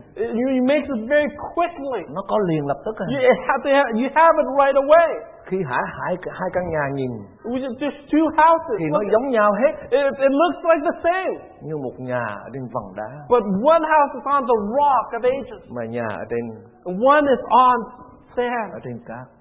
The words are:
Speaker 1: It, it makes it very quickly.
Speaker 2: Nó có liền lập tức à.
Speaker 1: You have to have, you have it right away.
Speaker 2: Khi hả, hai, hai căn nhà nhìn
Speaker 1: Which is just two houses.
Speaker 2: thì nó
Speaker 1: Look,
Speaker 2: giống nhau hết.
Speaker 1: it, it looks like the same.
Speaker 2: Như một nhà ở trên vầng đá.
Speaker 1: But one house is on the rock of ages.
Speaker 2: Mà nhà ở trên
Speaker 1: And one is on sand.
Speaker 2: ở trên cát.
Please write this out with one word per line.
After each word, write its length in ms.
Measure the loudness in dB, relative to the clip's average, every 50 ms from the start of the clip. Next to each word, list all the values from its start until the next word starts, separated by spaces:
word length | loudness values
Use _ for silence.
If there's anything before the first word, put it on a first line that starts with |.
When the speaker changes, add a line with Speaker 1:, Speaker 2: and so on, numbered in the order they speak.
| -14 -14 -10 -8 -6
Speaker 1:
It, 60 | -4 -2 -2 0 0 0
it 60 | 0 2 2
makes 180 | 2 0 0 -2 -6
it 60 | -6 -2 0 2
very 160 | 2 2 0 -4 -8 -12 -8 -4
quickly. 460 | -2 -2 -2 -4 -8 -8 -6 -6 -8 -8 -8 -10
Speaker 2:
Nó 60 | -10 -6 -2
có 60 | -2 0 0 2
liền 140 | 0 0 0 -2
lập 80 | -4 -4 -6
tức 80 | -8 -8 -6 -6
à. 20 | -4 -2
Speaker 1:
You 80 | 2 4 4 4 4 2 -2
have 120 | -2 0 2
to 40 | 2 4
have, 120 | 4 4 2 0 -2
you 60 | -2 0 4 6
have 160 | 6 6 6 4 2
it 60 | 0 2 2
right 160 | 4 4 4 2 4
away. 240 | 6 6 6 6 4 0 -4 -10 -14 -20 -18 -10 -6
Speaker 2:
Khi 100 | -4 -4 -4 -2
hả, 100 | -2 -2 -4 -4 -6
hai, 160 | -8 -6 -4 -4 -4 -6 -10 -8 -6
hai 100 | -6 -4 -4
căn 120 | -4 -4 -2 -2
nhà 100 | -2 -2 -2 -2 -4
nhìn 140 | -4 -6 -6 -8 -12 -16 -18 _ -10 -6
Speaker 1:
Which 140 | -6 -6 -6 -6
is 60 | -8 -6 -6
just 140 | -6 -6 -8 -8 -2 0
two 140 | 2 2 2 2 4
houses. 360 | 4 6 4 4 0 -4 -4 -4
Speaker 2:
thì 60 | -2 0 0
nó 40 | -2 0
Speaker 1:
Look, 100 | 2 2
Speaker 2:
giống 140 | 2 2 2 0
nhau 140 | 2 2 2 2 2 2
hết. 100 | 0 0 -2 -6 0 0 2
Speaker 1:
it, 120 | 2 2 0 2 2
it 60 | 2 4 4
looks 200 | 2 2 0 0 2 2
like 140 | 2 2 2 -2
the 80 | -2 0 0
same. 260 | 0 0 0 -2 -4 -6 -8 -10 -18 -20 -16 -12
Speaker 2:
Như 100 | -10 -8 -8 -8
một 80 | -8 -10 -10 -8 -4
nhà 140 | -4 -4 -4 -4 -8 -10 -12
ở 20 | -12 -12
trên 80 | -12 -12 -8 -8
vầng 160 | -10 -10 -10 -10 -10
đá. 100 | -10 -10 -12 -10 -2 0 2
Speaker 1:
But 100 | 2 2 0 -2 0 2 4 4
one 120 | 4 4 4 4
house 180 | 4 2 2 -2 -6
is 60 | -4 -2 -2
on 60 | 0 2 2
the 80 | 0 0 0 -2 0
rock 300 | 0 2 2 2 0 0 -2 -6
of 60 | -2 -2 -2 -2
ages. 240 | -2 -6 -12 -16 -18 -18 -14 -10
Speaker 2:
Mà 60 | -10 -8 -8 -6
nhà 100 | -6 -6 -6 -6 -8 -8
ở 20 | -6
trên 120 | -6 -6 -6 -6 -10 -14 -18 -20 _ _ -10 -8
Speaker 1:
And 80 | -4 0 4 4 4
one 120 | 4 4 2 2
is 80 | 0 0 2 4 6 6 6
on 80 | 4 2 -2 -6 -14 -20 -20 -20 -20 -20 _ _ -6
sand. 320 | -6 -4 -4 -4 -6 -6 -8 -10 -12
Speaker 2:
ở 20 | -12
trên 120 | -12 -12 -12 -14 -16
cát. 180 | -16 -16 -16 -18 _ _